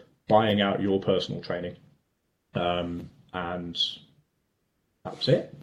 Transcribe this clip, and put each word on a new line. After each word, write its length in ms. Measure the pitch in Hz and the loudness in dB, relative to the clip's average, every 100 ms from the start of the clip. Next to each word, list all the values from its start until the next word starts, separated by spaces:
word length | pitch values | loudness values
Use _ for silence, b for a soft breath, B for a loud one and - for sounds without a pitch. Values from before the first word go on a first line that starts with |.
| B _ - | B _ 4
buying 340 | 107 110 104 | 4 6 4
out 200 | 101 92 | 2 2
your 180 | 98 98 | 2 2
personal 420 | 101 92 - 87 | 2 2 0 -6
training. 360 | - 90 87 - - _ _ _ _ _ _ | -6 -6 -6 -10 -20 _ _ _ _ _ _
Um, 560 | 95 87 87 87 85 - - _ | -2 0 0 -2 -6 -10 -18 _
and 480 | 92 87 90 85 85 - - - _ _ _ _ _ _ _ _ _ - | -8 -6 -6 -6 -4 -4 -4 -18 _ _ _ _ _ _ _ _ _ -14
that 120 | - | -4
was 100 | - | 2
it. 280 | 170 - - | 2 2 -14